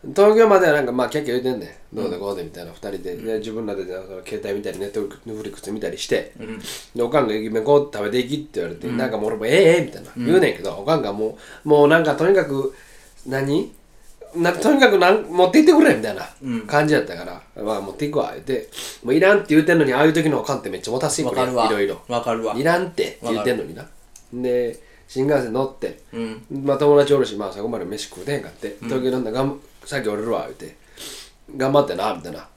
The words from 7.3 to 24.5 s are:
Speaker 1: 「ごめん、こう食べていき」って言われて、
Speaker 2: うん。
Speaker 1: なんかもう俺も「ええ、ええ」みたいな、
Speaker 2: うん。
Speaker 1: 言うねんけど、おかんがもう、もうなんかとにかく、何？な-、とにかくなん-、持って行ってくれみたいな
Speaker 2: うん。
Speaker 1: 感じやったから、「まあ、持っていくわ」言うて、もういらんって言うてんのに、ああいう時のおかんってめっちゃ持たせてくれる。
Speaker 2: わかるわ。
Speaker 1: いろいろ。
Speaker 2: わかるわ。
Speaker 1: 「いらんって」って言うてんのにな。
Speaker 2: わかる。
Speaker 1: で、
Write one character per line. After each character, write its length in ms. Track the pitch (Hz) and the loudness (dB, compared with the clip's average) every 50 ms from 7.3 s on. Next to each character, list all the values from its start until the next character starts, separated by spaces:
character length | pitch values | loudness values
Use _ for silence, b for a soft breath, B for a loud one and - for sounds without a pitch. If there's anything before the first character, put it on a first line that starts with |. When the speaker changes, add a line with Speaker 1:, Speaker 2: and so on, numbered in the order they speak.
| 107 107 | -2 -4
Speaker 1:
「ご 0 | 110 110 | -4 -2
め 80 | 110 113 | -4 -2
ん、 20 | 107 | 2
こ 140 | 143 143 | 4 4
う 180 | 143 143 - - | 4 4 0 -6
食 80 | 104 104 | -6 -6
べ 80 | 104 | -2
て 80 | 107 127 | -2 -2
い 80 | 120 | -2
き」 80 | 123 147 | -2 -6
っ 40 | 147 | -8
て 100 | 151 - - | -8 -8 -6
言 100 | - - | -6 -6
わ 60 | - | -6
れ 60 | 85 | -8
て、 120 | - - | -8 -8
Speaker 2:
う 40 | 127 | -6
ん。 60 | 120 | -4
Speaker 1:
な 100 | 120 131 | -4 -4
ん 40 | 120 | -2
か 60 | 110 | -4
も 60 | 104 104 | -4 -4
う 40 | |
俺 80 | 110 110 | -4 -4
も 80 | 107 110 | -4 -2
「え 20 | 117 | 2
え、 20 | 143 | 4
え 240 | 185 196 160 175 | 6 6 6 6
え」 80 | 175 - | 4 2
み 60 | - | -4
た 80 | - - | -10 -16
い 40 | - | -18
な、 60 | - - | -14 -10
Speaker 2:
う 20 | 120 | -6
ん。 60 | 120 | 0
Speaker 1:
言 100 | 135 170 | 2 4
う 40 | 185 | 4
ね 100 | 170 123 | 4 4
ん 60 | 90 | 0
け 60 | - 85 | -2 -6
ど、 100 | 95 - | -8 -8
お 100 | - 98 | -6 0
か 140 | 143 160 | 0 0
ん 40 | 151 | 0
が 120 | 117 101 98 | 0 -4 -4
も 240 | 104 110 110 - B B B B B B | -4 -4 -4 -6 B B B B B B
う、 60 | 151 | 4
も 160 | 147 147 147 | 6 8 8
う 20 | |
な 120 | 143 156 170 | 8 6 6
ん 40 | 160 | 4
か 120 | 151 139 | 2 0
と 120 | 156 160 | 2 2
に 80 | 185 196 | 4 4
か 80 | 190 160 | 2 2
く、 300 | 143 139 135 135 135 b b b b b b b b b - - | 0 -4 -4 -4 -6 b b b b b b b b b -18 -12
何？ 460 | 131 131 135 135 139 143 175 - 78 - - _ _ _ - - - - _ - - - | -8 -6 -4 -2 -2 -2 -2 -2 -6 -12 -20 _ _ _ -20 -20 -20 -20 _ -20 -12 -6
な-、 200 | 170 170 175 175 | 0 0 0 0
と 200 | - - 294 294 | 2 2 2 4
に 60 | 277 | 6
か 100 | 262 220 | 6 6
く 80 | 202 | 6
な 140 | 185 180 180 | 6 6 6
ん-、 120 | 202 220 - - | 4 4 0 -2
持 200 | 170 175 185 180 | 4 4 4 6
っ 20 | |
て 100 | 180 311 | 6 6
行 20 | 302 | 8
っ 120 | 330 330 | 8 8
て 60 | 320 302 | 8 6
く 40 | |
れ 60 | 185 139 | 6 4
み 80 | 110 | 2
た 100 | 110 110 | -2 -8
い 40 | 101 | -8
な 120 | 95 - - - _ | -8 -12 -14 -16 _
Speaker 2:
う 140 | 139 131 117 | -8 -6 -6
ん。 60 | 113 | -6
Speaker 1:
感 260 | 107 104 147 147 151 | -4 0 0 2 2
じ 60 | 151 151 | 4 2
や 80 | 131 | 0
っ 40 | - | 0
た 100 | - 87 | -2 -10
か 100 | 85 - | -12 -12
ら、 180 | 90 90 - - _ _ - 104 | -14 -14 -16 -18 _ _ -8 -6
「ま 120 | 107 107 | -4 -4
あ、 60 | 98 | -4
持 100 | 98 95 | -6 -10
っ 40 | - | -8
て 100 | - 147 | -8 -8
い 60 | 143 | -4
く 60 | 151 | -2
わ」 140 | 143 - - - | -4 -4 -4 -8
言 60 | - | -12
う 20 | |
て、 280 | - - 131 113 - - B B B B B B - | -8 -6 -6 -6 -6 -10 B B B B B B -2
も 80 | 117 | 0
う 20 | 143 | 2
い 60 | 160 | 4
ら 160 | 185 196 208 | 6 6 4
ん 40 | 202 | 4
っ 20 | |
て 60 | - - | 2 4
言 100 | 151 156 | 4 4
う 40 | 151 | 6
て 100 | 170 170 | 6 4
ん 40 | |
の 80 | 165 147 | 4 4
に、 80 | 131 123 | 2 4
あ 60 | 135 | 4
あ 60 | 151 | 4
い 40 | 160 | 4
う 40 | 151 | 4
時 160 | 170 151 156 | 2 0 0
の 100 | 143 123 | 0 0
お 40 | - | -2
か 120 | - 135 | -4 -6
ん 40 | 127 | -4
っ 20 | - | -4
て 60 | 95 | -8
め 100 | 90 92 | -10 -8
っ 20 | |
ち 60 | - | -6
ゃ 40 | 113 | -6
持 60 | 117 | -4
た 140 | 131 156 147 | -2 -2 -2
せ 100 | - - | -2 -2
て 80 | 143 123 | -4 -2
く 60 | 127 | -2
れ 100 | 127 127 | -2 -2
る。 80 | 127 123 | 0 0
Speaker 2:
わ 140 | 120 113 | 0 2
か 20 | 110 | 2
る 80 | 107 | 2
わ。 60 | 104 101 | 0 0
Speaker 1:
い 40 | |
ろ 60 | 98 - | -2 -2
い 20 | |
ろ。 60 | - - | -8 -8
Speaker 2:
わ 140 | - 120 120 | -6 -6 -4
か 120 | 117 120 113 | -2 -2 -4
る 100 | 113 110 | -2 -4
わ。 120 | 110 104 | -4 -4
Speaker 1:
「い 60 | 120 143 | 0 2
ら 160 | 165 170 175 | 2 2 2
ん 80 | 185 | 0
っ 20 | 175 | -4
て」 140 | - - - | -4 -4 -4
っ 0 | - | -4
て 80 | - - | -6 -8
言 180 | - 117 113 107 | -6 -4 -4 -2
う 40 | 104 | 0
て 100 | 127 120 | -2 -2
ん 40 | |
の 60 | 107 87 | -2 -6
に 100 | - 85 | -10 -12
な。 80 | 85 82 | -16 -18
Speaker 2:
わ 40 | |
か 60 | - - - - _ - - _ _ 120 | -20 -20 -20 -20 _ -20 -20 _ _ -10
る。 80 | 123 | -6
Speaker 1:
で、 380 | 123 123 | -4 -2